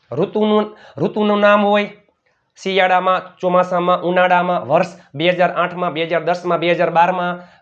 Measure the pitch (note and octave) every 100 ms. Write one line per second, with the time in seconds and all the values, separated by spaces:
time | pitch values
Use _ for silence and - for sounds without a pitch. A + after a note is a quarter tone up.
0 | _ B2 G3 G#3+ G#3+ G#3+ G#3+ - - -
1 | F3 G#3+ G#3 G#3 G#3 G#3 G3+ G#3 G#3 -
2 | _ _ _ _ _ - F#3+ F#3+ F#3 F3+
3 | F#3 F#3 - - F3+ F3+ F3+ F3+ F3 F3+
4 | E3+ F3+ F3+ F3+ F3+ F3+ A#2 E3 F3+ -
5 | _ C#3 E3+ F3 F3 D#3+ F3 E3+ F3 D3
6 | E3 E3+ D#3+ F3 F3 E3+ E3+ E3 F3 E3
7 | F3 F#3 F3 F3 - _